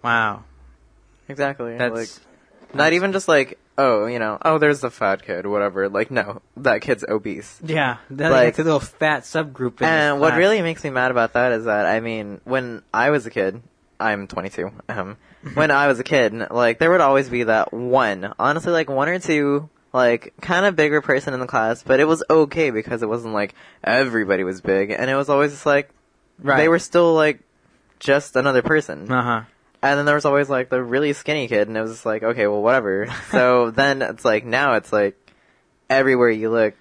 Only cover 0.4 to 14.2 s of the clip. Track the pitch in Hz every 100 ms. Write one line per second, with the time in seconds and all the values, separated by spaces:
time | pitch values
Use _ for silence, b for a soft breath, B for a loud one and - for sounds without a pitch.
0.4 | - _ - _ _ _ _ _ - 139
1.4 | 139 139 120 117 123 113 113 - _ _
2.4 | _ _ - 139 156 170 196 190 - 151
3.4 | 131 - _ - 135 110 110 120 110 107
4.4 | 160 160 151 143 127 - 104 98 - 90
5.4 | 98 101 101 95 98 98 113 123 101 110
6.4 | _ - 135 110 - 117 - 107 104 92
7.4 | - - 160 156 135 117 - 135 151 135
8.4 | 123 117 160 147 - _ 156 147 - 165
9.4 | 156 127 123 - 147 160 147 143 156 160
10.4 | 185 220 170 160 151 131 127 123 113 123
11.4 | 123 113 113 104 92 110 117 113 104 98
12.4 | - 131 123 113 _ 107 127 147 117 113
13.4 | 95 104 - _ _ _ 110 104